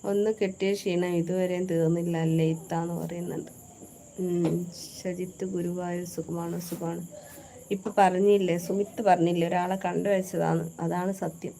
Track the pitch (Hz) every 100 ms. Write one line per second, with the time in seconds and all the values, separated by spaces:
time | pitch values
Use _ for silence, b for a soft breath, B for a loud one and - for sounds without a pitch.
0 | 202 202 208 220 196 190 190 202 196 175
1 | 180 175 170 185 185 180 185 165 160 170
2 | 165 165 165 160 160 160 - 165 170 170
3 | 165 175 175 170 156 - - - - -
4 | - - 180 175 165 170 175 - - -
5 | 185 180 180 - 190 185 175 180 175 175
6 | 175 175 160 170 170 170 175 170 170 170
7 | 170 B B B B B - 202 208 202
8 | 190 180 202 202 185 170 175 190 202 -
9 | 208 175 170 175 170 180 180 190 185 175
10 | 190 196 185 170 165 165 165 165 165 175
11 | 180 190 170 165 180